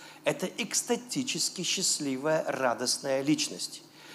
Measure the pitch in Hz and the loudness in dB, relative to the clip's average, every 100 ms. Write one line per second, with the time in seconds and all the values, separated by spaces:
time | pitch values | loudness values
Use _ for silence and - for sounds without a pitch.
0 | - - - 151 185 - 226 - - 240 | -18 -2 0 0 -2 -4 -2 -2 0 -2
1 | - 143 123 165 - - 165 - 165 - | 0 -2 -2 0 -2 -2 -2 0 2 2
2 | 143 131 151 160 - 131 131 113 127 - | 0 0 2 2 2 2 2 2 0 0
3 | 139 135 143 151 - 90 - - - - | 0 2 4 4 2 -4 -8 -10 -18 -20
4 | - | -18